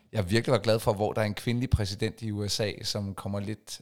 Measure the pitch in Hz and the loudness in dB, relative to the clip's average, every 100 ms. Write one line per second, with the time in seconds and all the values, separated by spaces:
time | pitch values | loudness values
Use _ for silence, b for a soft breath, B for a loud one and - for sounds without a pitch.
0 | _ 113 87 113 127 113 110 110 123 101 | _ -2 2 2 4 2 4 4 4 2
1 | 107 113 107 - 123 120 131 - 95 101 | 0 2 0 0 -2 0 2 2 2 -2
2 | 110 - 110 104 101 - 104 - - 104 | -4 -4 -4 -2 -2 0 -2 -2 -6 -4
3 | 98 92 98 101 101 104 - - | -4 -6 -6 -4 -4 -8 -10 -14